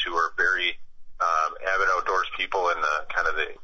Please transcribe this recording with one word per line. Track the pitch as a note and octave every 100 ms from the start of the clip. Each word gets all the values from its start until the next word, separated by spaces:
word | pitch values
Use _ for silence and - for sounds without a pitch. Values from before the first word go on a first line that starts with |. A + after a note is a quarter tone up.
| F#2
who | E2+
were | E2 -
very, | F2+ F#2 F2+ - - - - -
um, | F2 D#2+ D#2 -
avid | F#2 G2 F#2+ F#2
outdoors | E2+ F#2+ F2+ -
people | G2 G2 F2
in | E2
the | D#2 D2+ D2+
kind | F2 E2
of | D#2
the | D2+ -